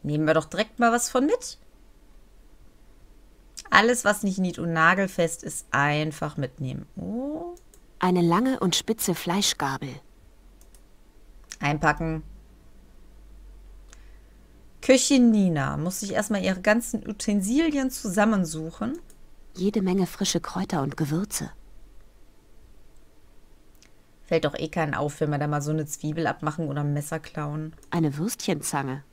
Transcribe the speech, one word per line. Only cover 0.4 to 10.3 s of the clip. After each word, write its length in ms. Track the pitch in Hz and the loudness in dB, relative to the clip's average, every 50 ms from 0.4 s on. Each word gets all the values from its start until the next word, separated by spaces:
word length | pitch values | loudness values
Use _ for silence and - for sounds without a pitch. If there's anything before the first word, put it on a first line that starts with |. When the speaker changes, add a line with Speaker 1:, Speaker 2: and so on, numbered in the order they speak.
| 156 | 2
Speaker 1:
direkt 340 | - - 170 220 - - - | 0 -2 -2 -2 -2 0 2
mal 140 | 240 233 226 | 2 4 4
was 160 | 240 - - | 2 0 0
von 160 | - 254 262 | 2 2 2
mit. 340 | 294 440 494 - - - - - - - - - - - - - - - - - - - - - - - - - - - - - - - - - - - - - - - - - - - - - - | 2 2 0 -2 -8 -14 -14 -20 -20 -20 -20 -20 -20 -20 -20 -20 -20 -20 -20 -20 -20 -20 -20 -20 -20 -20 -20 -20 -20 -20 -20 -20 -20 -20 -20 -20 -20 -20 -20 -20 -20 -20 -20 -20 -20 -18 -18 -10 4
Alles, 340 | - 196 208 233 247 233 - | 4 6 6 6 2 2 2
was 180 | 202 208 208 - | 0 0 2 0
nicht 160 | 202 185 196 | -2 0 0
nied- 200 | 185 180 170 - | 0 -2 -2 -2
und 140 | - 170 165 | -4 -2 2
nagelfest 680 | 160 160 165 185 196 196 190 - - 170 160 - - - | 4 6 4 6 4 0 -2 2 0 0 0 0 -6 -10
ist, 240 | 196 - - - - | -10 -10 -10 -8 -4
einfach 680 | - 131 143 147 147 151 156 156 151 - - 151 147 | 0 0 2 2 2 0 0 -2 -4 -4 -6 -6 -4
mitnehmen. 500 | - 139 127 - - 139 131 127 - - - - | -4 -6 -6 -6 -8 -8 -8 -8 -8 -10 -12 -12
Oh. 580 | - 170 180 208 240 262 285 302 320 349 349 349 359 - - - - - - - - | -10 -8 -6 -6 -6 -6 -6 -6 -8 -8 -10 -14 -16 -20 -20 -20 -20 -20 -20 -8 -2
Speaker 2:
Eine 220 | 180 185 180 180 | 2 2 4 6
lange 400 | 170 170 170 185 240 262 262 - | 6 4 4 4 2 2 0 0
und 160 | - 185 165 | 0 0 0
spitze 380 | - - - 226 - - - 175 | 0 0 -2 -2 -2 0 -2 -2
Fleischgabel. 760 | - - 180 175 196 202 - - - - 139 135 131 - 135 123 - - - - - - - | -2 -2 -2 -2 0 0 0 0 -2 -2 -4 -4 -4 -8 -10 -12 -12 -18 -20 -20 -20 -20 -20